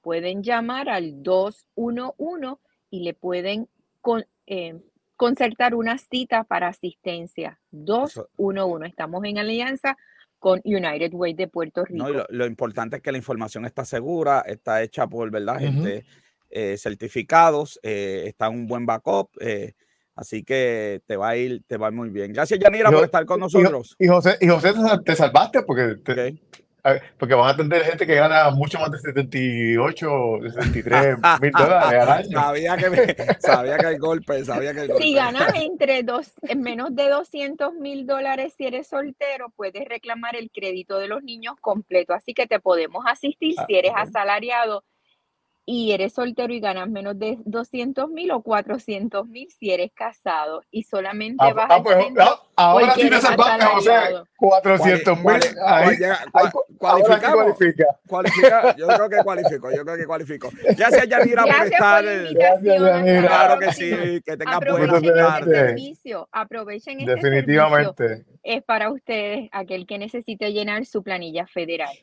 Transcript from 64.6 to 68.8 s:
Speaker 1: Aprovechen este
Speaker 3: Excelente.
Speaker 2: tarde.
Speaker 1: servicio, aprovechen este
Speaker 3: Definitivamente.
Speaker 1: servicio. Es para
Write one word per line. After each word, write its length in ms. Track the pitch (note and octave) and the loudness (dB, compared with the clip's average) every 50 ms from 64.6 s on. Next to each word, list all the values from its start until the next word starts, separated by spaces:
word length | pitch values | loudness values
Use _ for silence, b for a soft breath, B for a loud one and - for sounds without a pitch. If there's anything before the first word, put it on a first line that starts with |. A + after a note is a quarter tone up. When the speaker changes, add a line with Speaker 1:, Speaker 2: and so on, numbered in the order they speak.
| F#3 F#3 F3+ | 0 0 0
Speaker 1:
Aprovechen 200 | E3+ D3+ D#3+ F3 | 0 2 4 2
este 120 | E3+ D#3 | 4 4
Speaker 3:
Excelente. 160 | E3+ E3 E3 E3 D#3+ D#3 D3+ D#3 | 4 4 6 4 4 4 2 2
Speaker 2:
tarde. 220 | E3+ D#3 D3 C3+ B2 | 2 4 4 4 2
Speaker 1:
servicio, 600 | A#2 - C4+ C#4 D#4 _ _ C4+ G#3 F3 - _ - | 2 -4 -8 -12 -16 _ _ -12 -10 -10 -12 _ -8
aprovechen 640 | A3 A3 G#3 A3 A3+ G#3+ G#3 G#3 A3 _ - C4+ C4+ | -8 -8 -6 -10 -12 -10 -10 -12 -14 _ -14 -12 -8
este 160 | - B2 B2+ | -2 -2 -2
Speaker 3:
Definitivamente. 920 | B2 C3+ C#3 C3+ C#3 C3+ C#3 D3 D3+ D3+ D#3 D3 D3 D3+ D3 C#3 - B2 A2+ | 0 2 2 2 2 2 2 4 4 4 6 4 4 2 2 -2 -2 -2 -2
Speaker 1:
servicio. 300 | A2 A2 _ _ _ _ _ | -2 -6 _ _ _ _ _
Es 200 | - A3+ C4+ _ | -6 -6 -6 _
para 260 | - A3+ G#3+ | -2 -2 -2